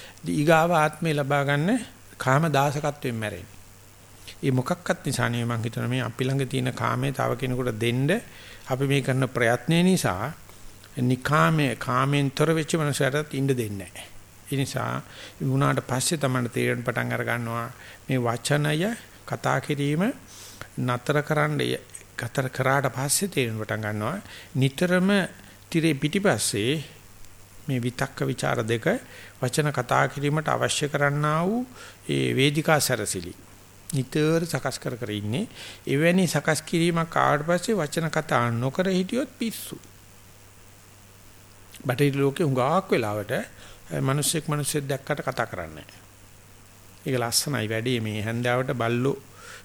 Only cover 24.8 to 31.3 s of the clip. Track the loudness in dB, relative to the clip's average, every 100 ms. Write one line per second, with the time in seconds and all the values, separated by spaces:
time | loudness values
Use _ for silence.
24.8 | 2 4 4 4 2 -6 -20 -20 -2 2
25.8 | 2 2 0 2 2 2 0 0 0 0
26.8 | -4 -16 -20 -18 -18 -18 -20 -14 -4 -2
27.8 | -2 -2 -4 -2 -4 -2 -2 0 0 0
28.8 | 2 0 -4 -18 -20 -6 -2 0 0 0
29.8 | 2 2 2 0 0 0 0 0 0 0
30.8 | -2 0 2 2 0